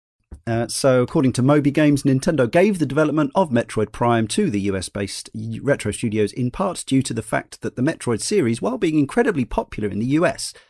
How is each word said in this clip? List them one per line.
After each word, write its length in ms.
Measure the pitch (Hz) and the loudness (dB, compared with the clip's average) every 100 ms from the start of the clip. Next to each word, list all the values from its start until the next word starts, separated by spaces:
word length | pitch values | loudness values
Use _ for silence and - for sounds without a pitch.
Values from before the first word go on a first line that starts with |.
| _ _ _ - - | _ _ _ -12 -4
Uh, 200 | 117 117 | -2 -2
so 340 | - 139 127 | 0 2 4
according 300 | 123 165 131 | 2 2 2
to 100 | 120 | 2
Moby 280 | 127 147 139 | 2 4 2
Games, 320 | 156 151 143 | 2 4 4
Nintendo 480 | 143 135 180 156 120 | 2 2 2 0 2
gave 280 | 170 196 190 | 4 2 2
the 80 | 143 | 0
development 460 | 139 156 151 143 | 0 0 2 0
of 160 | 190 175 | 0 2
Metroid 420 | 120 - - 104 | 0 0 -2 -4
Prime 360 | - 120 117 113 | 0 2 2 0
to 220 | - 202 | 0 0
the 100 | 104 | 0
U 140 | 98 95 | 0 -2
S-based 540 | - 101 101 - - 110 113 110 | -4 -6 -6 -8 -12 -10 -8 -4
Retro 280 | 120 139 - | -2 -2 -2
Studios 420 | 95 120 107 104 | -4 -2 0 0
in 180 | - 123 | 0 -4
part 340 | - 190 - - | -2 -4 -4 0
due 160 | 135 | 0
to 120 | 127 | 0
the 80 | 113 | -4
fact 400 | - 135 - - | -4 -4 -6 -10
that 140 | 110 - | -8 -2
the 60 | |
Metroid 380 | 135 - - 110 | -2 -2 -2 -2
series, 420 | - 208 123 117 | 0 0 2 0
while 160 | 202 247 | -2 -2
being 200 | 170 156 | 0 2
incredibly 460 | 139 - - 165 | 2 2 2 0
popular 440 | 117 - - - 107 | -2 -2 -4 -4 -4
in 100 | 98 | -2
the 80 | 123 | 0
U 200 | 151 170 | 2 2
S, 260 | - - - | 0 -8 -12